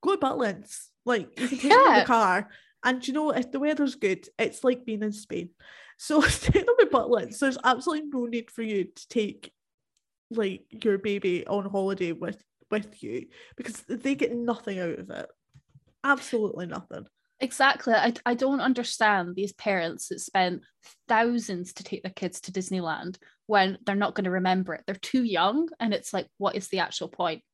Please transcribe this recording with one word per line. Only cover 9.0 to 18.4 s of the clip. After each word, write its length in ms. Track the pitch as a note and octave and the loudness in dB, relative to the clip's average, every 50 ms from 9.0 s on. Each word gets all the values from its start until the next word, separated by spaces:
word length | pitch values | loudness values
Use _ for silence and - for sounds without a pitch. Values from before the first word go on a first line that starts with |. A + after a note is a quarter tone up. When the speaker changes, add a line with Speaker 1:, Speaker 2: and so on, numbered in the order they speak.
| - _ | -20 _
Speaker 1:
take, 420 | - A#3 G#3+ G3+ - - - - _ _ _ _ _ _ _ _ _ _ _ _ _ _ _ _ | -2 -2 -2 -2 -4 -12 -18 -20 _ _ _ _ _ _ _ _ _ _ _ _ _ _ _ _
like, 340 | A#3 A3+ G#3+ G3 F#3+ F#3+ - _ - A3 - | -6 -4 -4 -4 -4 -8 -14 _ -18 -4 0
your 120 | A3+ G3+ G3 | 0 0 0
baby 480 | G3 G#3+ G3+ G3+ G3 F#3+ F3 F3 - - | 0 -2 -2 0 0 0 0 0 -2 -2
on 220 | - G3+ G3 G3 | -4 -4 -4 -2
holiday 440 | G3 G3 F#3+ F#3+ G3 F#3+ F#3 E3+ E3+ | -2 -2 -2 -2 -2 -2 -4 -4 -4
with, 280 | D#3+ - F3 G3+ - _ _ _ _ _ _ | -6 -6 -8 -8 -10 _ _ _ _ _ _
with 340 | - G#3+ G#3 - - - - | -4 -4 -4 -6 -16 -14 -12
you, 240 | G#2+ A2 B2+ - - _ - - - - - | -8 -8 -8 -8 -10 _ -20 -20 -20 -18 -14
because 240 | B3 - A3 - - _ | -12 -12 -12 -12 -10 _
they 260 | - - - C4+ C#4 | -8 -6 -2 -2 -2
get 180 | C4+ C#4 - A#3+ | 0 0 -2 -2
nothing 460 | A#3+ A#3+ A#3 A#3 - - - G3 F#3 | -2 -2 -4 -4 -4 -6 -8 -6 -4
out 200 | F3+ E3+ D#3+ - | -4 -6 -6 -6
of 100 | F3+ G3 | -10 -12
it. 200 | - - - - _ _ _ _ _ - _ _ _ - _ _ _ _ - | -12 -12 -12 -14 _ _ _ _ _ -20 _ _ _ -20 _ _ _ _ 0
Absolutely 600 | C4+ C#4+ C4+ - - - A#3 G#3+ G3 - - F3+ F3 | 2 2 2 0 -4 -2 -2 -2 -2 -4 -6 -8 -8
nothing. 400 | - E3 F3 _ - - - - _ _ _ _ _ _ | -8 -10 -10 _ -14 -14 -14 -14 _ _ _ _ _ _
Speaker 2:
Exactly. 520 | C4 C4 - - C4+ C4+ - - - - A3+ | -6 -6 0 4 4 4 4 2 0 2 2
I, 180 | G#3+ - A#3 A#3 - - | 4 4 2 0 0 -2
I 100 | A#3+ A#3+ | -2 0
don't 240 | A#3+ | 0